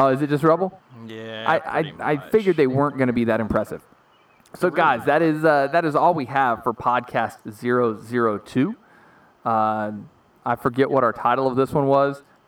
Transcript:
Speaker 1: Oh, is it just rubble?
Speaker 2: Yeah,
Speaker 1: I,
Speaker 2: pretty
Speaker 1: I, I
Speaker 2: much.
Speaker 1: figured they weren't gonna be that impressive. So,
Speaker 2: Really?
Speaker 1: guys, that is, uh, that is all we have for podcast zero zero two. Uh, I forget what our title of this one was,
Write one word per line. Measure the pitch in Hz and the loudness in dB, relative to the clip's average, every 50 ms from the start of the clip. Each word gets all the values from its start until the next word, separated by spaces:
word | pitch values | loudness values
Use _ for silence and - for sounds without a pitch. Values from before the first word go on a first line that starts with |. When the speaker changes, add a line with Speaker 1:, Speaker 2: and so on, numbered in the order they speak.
Speaker 1:
Oh, | 135 135 | 2 2
is | 131 131 | 2 0
it | 151 139 | 0 -2
just | 147 143 143 | -2 0 2
rubble? | 160 160 170 190 185 - - _ _ 131 117 113 | 2 2 2 0 -6 -8 -14 _ _ -20 -20 -18
Speaker 2:
Yeah, | 113 110 110 110 113 110 110 110 | -16 -14 -14 -14 -12 -12 -6 -2
Speaker 1:
I, | - 160 165 - - - 143 165 | -2 -2 -2 -2 -4 -4 -4 -4
Speaker 2:
pretty | - 170 - | -6 -8 -8
Speaker 1:
I, | 113 117 | -4 -4
I | 156 | -4
Speaker 2:
much. | 143 - - - | -4 -4 0 0
Speaker 1:
figured | 220 214 190 175 | 0 2 2 2
they | 156 147 | 2 2
weren't | 131 127 139 143 147 139 131 | 2 2 0 0 0 0 0
gonna | 131 123 117 | 0 0 2
be | 123 117 | 0 0
that | 113 113 113 | 0 0 0
impressive. | 113 104 - 110 104 - - 85 - _ _ _ _ _ _ _ _ _ _ _ _ _ - | 0 -2 -2 -2 -2 -4 -8 -14 -14 _ _ _ _ _ _ _ _ _ _ _ _ _ -8
So, | - 180 185 | -2 -2 -2
Speaker 2:
Really? | - | 0
Speaker 1:
guys, | 180 165 156 131 117 110 | 2 2 2 2 2 0
that | 147 143 160 165 | 0 2 4 2
is, | 160 151 156 156 | 2 0 2 2
uh, | 165 151 143 135 139 | 4 4 4 2 2
that | 143 170 170 | 0 0 0
is | 156 143 | 2 0
all | 151 135 170 180 | 2 2 2 2
we | 160 131 | 0 -4
have | 113 131 139 135 123 117 110 - | -2 0 0 2 2 0 0 -2
for | 123 113 | -4 -4
podcast | - - 127 123 123 120 - - 127 113 107 - - _ 110 | -2 -2 0 0 0 -2 -2 -4 -2 -2 -4 -6 -12 _ -18
zero | 104 104 - 120 123 123 123 117 110 | -16 -8 -2 0 0 2 2 0 -2
zero | 98 - 110 120 123 117 113 104 101 | -4 -10 -6 -2 0 0 0 0 -2
two. | - - - 127 135 190 233 - _ _ _ - - _ _ _ _ _ _ _ _ | -8 -4 -2 0 0 0 -2 -8 _ _ _ -20 -20 _ _ _ _ _ _ _ _
Uh, | 120 113 110 107 110 107 107 107 104 107 104 98 - _ _ _ _ _ _ _ | -2 0 0 0 0 0 -2 -4 -6 -6 -10 -14 -16 _ _ _ _ _ _ _
I | 123 120 | -4 -4
forget | - - 135 117 127 135 - | -2 -2 -2 0 2 0 2
what | 143 135 123 | 2 2 2
our | 113 107 | 2 0
title | - - 120 120 127 135 | 0 0 0 0 2 0
of | 131 123 | 0 2
this | 127 135 131 - | 0 0 0 0
one | 151 139 | -2 0
was, | 135 139 139 139 139 139 139 - _ _ _ _ | 2 4 4 2 2 -2 -6 -16 _ _ _ _